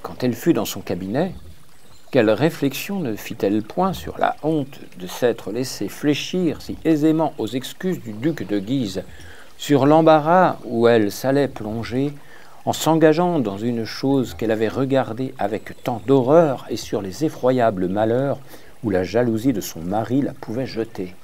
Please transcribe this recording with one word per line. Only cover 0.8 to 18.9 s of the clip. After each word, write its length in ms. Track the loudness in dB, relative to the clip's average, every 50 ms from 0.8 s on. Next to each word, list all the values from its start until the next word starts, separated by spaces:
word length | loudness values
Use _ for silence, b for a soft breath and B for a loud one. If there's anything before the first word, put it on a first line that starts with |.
| -6 -6 -4 -4 -4 -2 -2 -2 -2 -2 -4 -12 -14 -16 -16 -16 -16 -18 -18 -18 -18 -18 -18 -18 -12 2
quelle 180 | 4 6 6 6
réflexion 720 | 4 4 2 0 2 0 -2 -2 -2 -4 -8 -6 -4 -4
ne 160 | -2 -4 -4
fit-elle 460 | -6 -8 -12 -4 -2 0 2 2 0
point 300 | -2 -2 -2 0 0 0
sur 260 | -2 -4 -8 -10 -2
la 200 | 0 0 0 0 0 -2
honte 360 | 0 0 0 -2 -4 -10 -18 -18 -18 -14
de 100 | -14 -12
s'être 440 | -12 -4 0 0 0 0 0 -6 -6
laissée 380 | -4 -4 -4 -4 -6 -8 -8 -8
fléchir 720 | -8 -2 0 0 0 0 -2 -4 -2 0 0 0 -2 -4
si 160 | -8 -12 -12 -2 2
aisément 480 | 2 2 4 4 2 4 2 0 -2 -2
aux 100 | -4 -6
excuses 540 | -4 -4 -6 -8 -8 -12 -6 -4 -4 -4 -4
du 120 | -6 -10 -10
duc 340 | -2 -2 -2 -2 -2 -4
de 120 | -2 -2 -2
Guise, 440 | -2 -2 -2 -2 -2 -2 -4 -8 -10 B B B B B B B B B B
sur 280 | -12 0 4 4 6 8
l'embarras 720 | 8 6 8 8 8 6 6 6 6 6 6 6 4 2 -2 -8
où 240 | -4 0 4 6
elle 240 | 6 6 6 4 2
s'allait 360 | -2 -2 -2 0 2 2 2
plonger 680 | 0 -2 -8 -8 -6 -6 -6 -6 -4 -2 -2 -2 -2 -6 B B B B B B B B B B
en 80 | -4 -2
s'engageant 680 | 0 2 2 4 6 6 6 6 6 2 2 2 0
dans 180 | 0 0 -2
une 260 | -2 -4 -2 -2 -2 -4
chose 520 | -6 -6 -4 0 2 2 2 0 -2 -4
qu'elle 160 | -4 0 0
avait 160 | 2 2 0
regardée 680 | 0 0 0 0 2 2 0 0 0 -4 -6 -6 -8 -4
avec 460 | -4 -4 -2 -4 -6 -8 -10 -16 -6 -4
tant 180 | -4 -4 -2 2
d'horreur 600 | 4 4 6 6 8 6 6 6 6 0 -4 -4 -6
et 80 | -6
sur 240 | -6 -4 -4 -4 -4
les 240 | -4 -6 -4 -2 -2
effroyables 600 | -2 -2 2 2 2 4 4 2 2 2 0 -2
malheurs 520 | 0 0 0 0 2 2 0 0 -2 -4 -6 B B B B B B B B -4
où 60 |
la 140 | 0